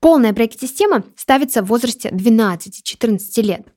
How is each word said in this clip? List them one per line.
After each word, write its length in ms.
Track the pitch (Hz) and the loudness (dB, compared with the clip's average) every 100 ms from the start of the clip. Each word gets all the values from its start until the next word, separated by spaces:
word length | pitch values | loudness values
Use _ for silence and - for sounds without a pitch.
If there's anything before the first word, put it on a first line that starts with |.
Полная 320 | 320 320 233 | 6 6 4
брекет-система 720 | 208 226 - 254 - 415 294 190 _ | 2 -2 -2 -12 -2 0 0 -2 _
ставится 460 | - 269 269 240 | 0 0 2 -2
в 40 | 190 | -2
возрасте 440 | 233 240 226 - | -2 -2 -6 -6
двенадцати-четырнадцати 1300 | 185 196 226 214 170 - - - - 233 202 - - | -2 2 2 2 -2 -10 -14 -14 -6 -2 -2 -4 -4
лет. 280 | 214 175 - | -2 -4 -10